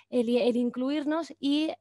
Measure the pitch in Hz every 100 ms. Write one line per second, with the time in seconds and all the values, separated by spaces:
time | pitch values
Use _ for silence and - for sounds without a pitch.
0 | _ 247 233 240 240 240 240 247 262 302
1 | 285 320 311 - 277 285 311 -